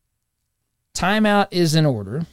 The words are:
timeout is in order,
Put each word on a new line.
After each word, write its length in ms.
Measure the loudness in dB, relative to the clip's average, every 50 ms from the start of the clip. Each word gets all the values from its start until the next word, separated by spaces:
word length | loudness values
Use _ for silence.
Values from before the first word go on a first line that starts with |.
| _ _ _ _ _ _ _ _ _ _ _ _ _ _ _ _ _ _ -8
timeout 540 | -4 -2 -2 0 0 2 2 2 2 0 0
is 240 | 0 0 0 2 2
in 120 | 2 2
order, 400 | 2 0 -2 -6 -8 -8 -8 -8 -10